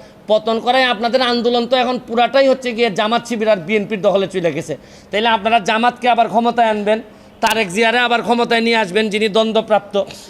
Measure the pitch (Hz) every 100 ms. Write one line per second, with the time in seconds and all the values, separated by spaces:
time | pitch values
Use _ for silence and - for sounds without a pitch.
0 | - - - 214 214 226 214 254 254 226
1 | 233 247 247 240 233 240 233 254 247 247
2 | - 226 233 269 277 262 247 226 233 185
3 | 214 233 233 240 214 208 156 214 196 214
4 | 196 190 190 190 170 147 156 143 - -
5 | - 196 233 220 202 233 202 220 240 240
6 | 247 233 226 196 233 233 226 214 202 220
7 | 233 - - - 226 220 202 185 226 233
8 | 240 233 185 240 233 233 226 226 208 190
9 | 220 208 214 208 220 220 220 208 202 202
10 | 190 -